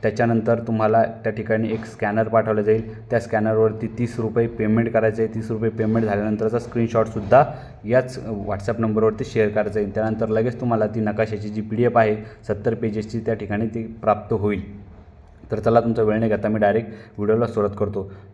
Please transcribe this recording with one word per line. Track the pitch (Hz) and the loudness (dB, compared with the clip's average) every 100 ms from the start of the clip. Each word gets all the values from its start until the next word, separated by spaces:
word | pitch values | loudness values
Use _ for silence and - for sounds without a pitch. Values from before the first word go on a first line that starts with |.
त्याच्यानंतर | 113 110 117 113 110 117 | -2 2 2 2 2 0
तुम्हाला | 113 110 110 113 | 0 0 4 4
त्या | 107 - 113 | 2 -2 -6
ठिकाणी | 107 107 110 113 | -4 -2 0 0
एक | 110 - | -4 -6
स्कॅनर | - 104 107 110 | -4 -2 0 2
पाठवलं | 113 110 107 | 2 2 2
जाईल, | 104 110 110 - - | 2 2 0 -12 -2
त्या | 117 | -2
स्कॅनरवरती | - 110 107 110 110 110 113 | 0 0 2 4 2 2 -6
तीस | - 120 - | -4 -4 -2
रुपये | 110 113 117 | -2 0 0
पेमेंट | 117 107 110 113 | 0 2 2 2
करायचं | 113 110 110 | 2 2 2
आहे. | 110 110 | -2 -2
तीस | 110 | -6
रुपये | 110 110 | -2 -2
पेमेंट | 110 107 113 110 | 0 0 2 2
झाल्यानंतरचा | 101 107 107 110 117 | 0 0 0 0 -2
स्क्रीनशॉटसुद्धा | - 120 113 113 110 110 98 123 - - - - 104 | -4 -2 0 2 0 -2 4 6 6 -2 -16 -14 0
याच | 127 131 - - | 2 2 -8 -8
WhatsApp | 104 101 98 - 110 | -8 -4 -4 -4 -2
नंबरवरती | 110 107 110 107 98 | 0 2 2 0 -2
शेअर | 117 107 | 0 2
करायचं | 104 104 107 | 2 0 -2
आहे. | 101 | -2
त्यानंतर | 107 110 110 113 | -2 -2 -2 0
लगेच | 110 117 113 | 0 0 -2
तुम्हाला | 120 113 107 | -2 0 0
ती | 113 | 0
नकाशाची | 107 104 110 104 104 | -2 0 -2 -4 -6
जी | 107 | -6
पीडीएफ | 107 107 120 117 | -4 0 4 4
आहे | 110 107 - - - | 4 2 -6 -14 -6
सत्तर | 104 117 | -2 -2
पेजेसची | 110 113 107 107 117 | -2 -2 -4 -6 -6
त्या | 110 | -4
ठिकाणी | 107 101 104 110 | -4 -2 -2 -2
ती | 113 | -4
प्राप्त | 110 - 110 104 - | -8 -2 0 0 0
होईल. | 110 104 98 - - - - - - - - - | 0 0 -2 -6 -14 -18 -20 -20 -20 -20 -20 -8
तर | 107 | -2
चला, | 113 117 | 4 4
तुमचा | 113 113 | 4 2
वेळ | 107 107 | 2 2
न | 113 | 2
घेता | 101 107 | 0 0
मी | 107 | 2
डायरेक्ट | 104 110 107 - - - | 2 2 -2 -12 -16 -4
व्हिडिओला | 104 110 113 | 0 2 2
सुरुवात | 110 101 101 | 0 -2 0
करतो. | 104 101 95 - - | -4 -4 -8 -14 -16